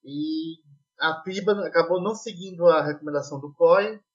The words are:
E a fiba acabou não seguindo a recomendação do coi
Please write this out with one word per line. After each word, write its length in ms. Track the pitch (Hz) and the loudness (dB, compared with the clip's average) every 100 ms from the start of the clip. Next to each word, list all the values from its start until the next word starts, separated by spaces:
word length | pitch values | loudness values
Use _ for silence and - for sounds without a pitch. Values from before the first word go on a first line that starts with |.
E 520 | - 147 151 160 165 165 _ _ _ _ | -12 -8 -6 -4 -6 -12 _ _ _ _
a 220 | 156 156 | -4 -4
fiba 320 | 190 190 190 202 175 | -8 -4 -2 0 0
acabou 340 | 170 165 180 | 0 2 0
não 140 | 185 214 | -2 -6
seguindo 520 | 226 175 190 175 170 | -10 -12 -14 4 6
a 160 | 160 | 6
recomendação 560 | 147 147 151 147 143 139 | 2 -4 -4 -6 -6 -12
do 140 | 143 | -12
coi 460 | - 170 185 214 214 _ | 2 6 6 2 -6 _